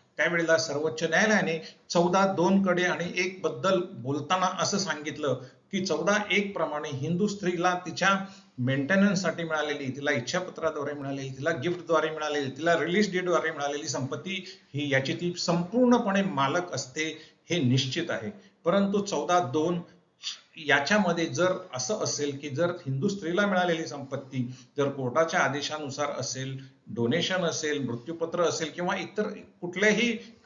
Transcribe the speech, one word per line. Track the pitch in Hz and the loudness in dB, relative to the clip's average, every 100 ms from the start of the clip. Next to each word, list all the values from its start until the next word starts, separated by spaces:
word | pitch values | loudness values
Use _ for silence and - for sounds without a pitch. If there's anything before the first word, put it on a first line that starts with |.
| _ - | _ -2
त्यावेळेला | 160 170 160 160 | 0 2 4 4
सर्वोच्च | 156 143 156 156 | 2 -2 -2 -2
न्यायालयाने | 165 165 214 202 160 165 - - - | 0 2 4 4 2 -2 -6 -16 -2
चौदा | 180 175 190 196 | 2 4 4 2
दोन | 135 180 196 190 | 4 4 4 4
कडे | 175 | 2
आणि | 180 151 175 180 | 2 0 -2 -2
एक | 185 190 | -4 -2
बद्दल | 160 135 185 185 - | -4 -2 2 2 0
बोलताना | 123 123 147 139 185 185 175 | -6 -4 -4 0 2 2 0
असं | 156 196 | 0 0
सांगितलं | 160 151 151 139 147 127 - - _ | -2 -4 -6 -4 -2 -2 -6 -20 _
की | 190 170 | -4 -2
चौदा | 151 175 208 202 | 0 2 2 2
एक | 190 196 | 0 0
प्रमाणे | 170 156 147 156 | 0 -2 -2 -6
हिंदू | 127 151 175 208 | -4 -2 0 0
स्त्रीला | - 185 170 180 180 165 | -2 -2 2 2 0 -4
तिच्या | 131 185 196 - - - - | 0 2 2 -2 -14 -14 -4
मेंटेनन्ससाठी | 127 135 139 190 202 180 165 165 | 0 0 2 4 6 4 0 -2
मिळालेली, | 165 156 151 139 135 139 | -2 -2 -2 -2 -6 -4
तिला | 143 | 0
इच्छापत्राद्वारे | 135 120 180 180 - 160 156 143 | 0 0 -4 -4 -4 -2 -2 -4
मिळालेली, | 147 139 139 135 | -6 -6 -6 -8
तिला | 131 151 | -4 -2
गिफ्टद्वारे | 151 160 175 160 160 156 | -2 -2 -2 0 2 2
मिळालेली, | 156 151 147 131 | -2 -2 -2 -2
तिला | 123 165 170 | -2 2 2
रिलीज | 160 190 202 | 2 2 2
डीडद्वारे | 180 180 160 160 | 0 0 0 0
मिळालेली | 147 143 147 151 | -2 -4 -4 -4
संपत्ती | 147 127 156 185 190 - - _ | -4 -4 -6 -6 -8 -10 -16 _
ही, | 139 147 | -6 0
याची | 135 135 | 0 0
ती | - 175 | -2 -4
संपूर्णपणे | 175 - 175 175 240 247 240 202 196 | -2 0 0 0 4 6 6 4 2
मालक | 185 143 139 175 175 | 2 2 0 0 -2
असते, | 135 - 156 156 151 - _ - | -6 -6 -6 -6 -6 -14 _ -4
हे | 170 | 0
निश्चित | 127 131 - 170 - | 4 4 2 -2 -4
आहे. | 110 104 - - _ | -4 -6 -10 -16 _
परंतु | 160 196 196 202 | 2 4 4 2
चौदा | - 151 147 180 | 0 -2 2 2
दोन | 135 151 165 175 - - _ _ - - _ - | 4 2 2 0 -4 -16 _ _ -12 -12 _ -6
याच्यामध्ये | 147 139 - 214 180 170 160 | 2 2 4 4 4 2 0
जर | 131 180 - - | 2 2 0 -6
असं | 127 - 190 | -6 -4 -2
असेल | 143 - 143 139 | -2 -2 -2 -4
की | 147 | -6
जर | 135 175 | 0 0
हिंदू | 175 135 135 190 | -2 -4 0 0
स्त्रीला | - 156 185 202 | 0 -2 2 2
मिळालेली | 185 180 165 156 | 2 2 0 -4
संपत्ती | 143 127 135 - 131 120 - - - | -10 -8 -8 -6 -4 -4 -8 -8 -2
जर | 139 | -2
कोर्टाच्या | 135 127 143 165 180 | 0 0 2 2 2
आदेशानुसार | 135 143 139 156 143 135 147 - | 0 0 -4 -6 -6 -4 -4 -4
असेल, | 127 131 131 131 - _ - | -6 -6 -8 -10 -14 _ -8
डोनेशन | 110 117 165 175 185 | -2 2 2 2 0
असेल, | 170 147 156 143 120 | 0 0 -2 -2 -2
मृत्यूपत्र | 120 - 165 165 175 | -4 -8 -6 -2 2
असेल | 165 135 156 | 2 0 -4
किंवा | 156 180 196 | -4 -2 -2
इतर | 170 - 202 - - _ | -4 -4 -4 -6 -16 _
कुठल्याही | 175 190 214 208 233 220 - - | -8 2 4 4 2 0 -8 -8